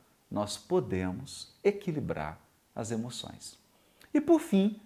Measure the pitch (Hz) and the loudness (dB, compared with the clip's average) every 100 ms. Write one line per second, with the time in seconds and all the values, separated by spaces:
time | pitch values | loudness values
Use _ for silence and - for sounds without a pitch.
0 | _ _ _ 98 104 - - 180 120 92 | _ _ _ -4 -4 -6 -2 0 0 -2
1 | 92 95 139 - - _ 196 202 - 151 | -2 -6 -10 -14 -18 _ 0 0 -4 -4
2 | 85 - 76 - _ _ _ - 110 113 | -4 -4 -6 -8 _ _ _ -8 -4 -4
3 | 123 - - - - - _ _ _ _ | -4 -8 -12 -14 -18 -20 _ _ _ _
4 | - 294 294 330 - 196 202 214 | -2 -2 6 4 6 4 4 0